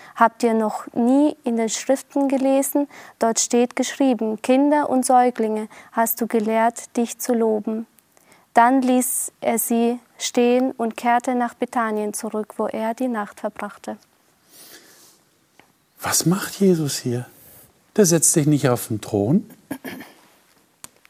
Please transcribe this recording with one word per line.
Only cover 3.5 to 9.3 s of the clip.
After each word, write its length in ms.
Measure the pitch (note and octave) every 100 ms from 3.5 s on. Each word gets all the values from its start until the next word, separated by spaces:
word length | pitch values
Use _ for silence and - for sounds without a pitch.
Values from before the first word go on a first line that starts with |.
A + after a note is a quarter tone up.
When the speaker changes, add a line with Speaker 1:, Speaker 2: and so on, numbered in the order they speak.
| A#3+ B3
Speaker 1:
geschrieben, 680 | - B3+ - C4+ A3+ A3 G#3+
Kinder 480 | - C4 C#4+ D4 C#4+
und 160 | B3+ B3+
Säuglinge 640 | B3+ B3 B3 A3 G#3+ G#3+ - -
hast 280 | - A3+ -
du 60 | A3
gelehrt, 680 | A#3 G#3+ A3 A3+ - - -
dich 200 | A#3 -
zu 140 | -
loben." 540 | A#3 A3+ G#3+ G#3+ A3 A3+ _ _ _ _ _ _
Dann 300 | - A#3 C4+
ließ 500 | B3+ B3+ B3 - -